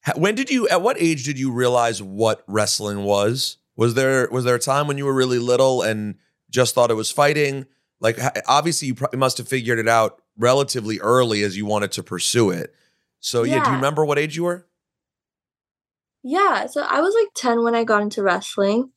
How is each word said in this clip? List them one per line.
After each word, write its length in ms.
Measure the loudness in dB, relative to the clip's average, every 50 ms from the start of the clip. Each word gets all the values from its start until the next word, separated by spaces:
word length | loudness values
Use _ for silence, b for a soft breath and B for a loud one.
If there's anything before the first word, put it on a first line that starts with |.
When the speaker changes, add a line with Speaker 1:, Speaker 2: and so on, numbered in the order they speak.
| _
Speaker 1:
Ha-, 80 | 0 0 2
when 180 | 2 2 2
did 140 | 0 -2 0
you, 160 | 0 0 2 2
at 120 | 2 2
what 160 | 2 2 0 2
age 220 | 0 0 0 0 -4
did 140 | -6 -4 -4
you 120 | -4 -4
realize 500 | -2 0 2 2 4 4 2 2 0 -4
what 420 | -8 -10 -4 0 0 0 0 -2 -6 -4
wrestling 560 | -2 -2 0 0 -2 -4 -4 -6 -6 -4 -2
was? 540 | 0 0 2 2 0 0 -2 -4 -6 -8 _ _ _ _ 0
Was 160 | 0 0 2
there, 340 | 2 2 2 2 2 0 0
was 120 | -2 -2 0
there 100 | 2 0
a 40 | 0
time 280 | 0 0 0 0 0 -2
when 100 | -4 -4
you 80 | -2
were 80 | -2 0
really 260 | 0 0 0 0 -2
little 420 | 0 0 2 4 4 4 4 2 0
and 320 | -2 -2 -2 -6 -8 -10 _ _ _ _ _ _ _
just 260 | 0 0 0 2 4
thought 160 | 2 2 2
it 40 | 2
was 160 | -2 -2 -4
fighting? 540 | 0 2 2 2 2 2 0 -2 -2 -6 -10 _ _ _ _ _ _ _
Like, 180 | -2 -2 -2 0
ha-, 120 | -4 -4 -4 -4 0 2
obviously, 420 | 2 2 2 0 -2 -2 -4 -4
you 60 | -6
pro-, 220 | -4 -4 -6 -2 0
must 200 | 0 0 0 -2
have 80 | -6 -4
figured 320 | -4 -4 -2 -2 -2 0
it 80 | 2 2
out 340 | 4 4 2 2 -2 _ _ _ _ 0
relatively 640 | 2 2 4 2 2 -2 -4 -6 -4 -6 -6 -4
early 440 | 0 2 4 4 4 2 0 0 0
as 140 | -2 -2 -4
you 80 | -4
wanted 260 | -2 -2 -2 -2 -2 -4
to 100 | -8 -10
pursue 460 | -10 -8 -6 -4 0 2 2 2 2
it. 220 | 2 -2 -6 -10 _ _ _ _ _ _ _ _ _ _
So, 220 | -10 -4 -2 -2 0
yeah, 160 | 0 0 0
do 100 | 2 0
you 40 | 0
Speaker 2:
Yeah. 0 | 0
Speaker 1:
remember 280 | 0 0 0 0 0
what 140 | 0 2 0
age 160 | -2 -4 -4
you 80 | -4 -4
were? 240 | -4 -4 -6 _ _ _ _ _ _ _ _ _ _ _ _ _ _ _ _ _ _ _ _ _ _ _ _ _ _ _ _ _ _ _ _ _
Speaker 2:
Yeah, 420 | -4 0 2 2 2 2 0 -4 -4
so 140 | -6 -6
I 200 | -4 -2 0 0
was, 120 | 0 2 2
like, 160 | 2 0 0 _
ten 280 | -4 0 0 2 2 2
when 120 | 0 0
I 80 | 0 0
got 180 | 2 2 0
into 220 | 0 -2 -4 -2 0
wrestling. 680 | 0 0 0 -4 -8 -2 0 0 2 2 0 -2 -4 _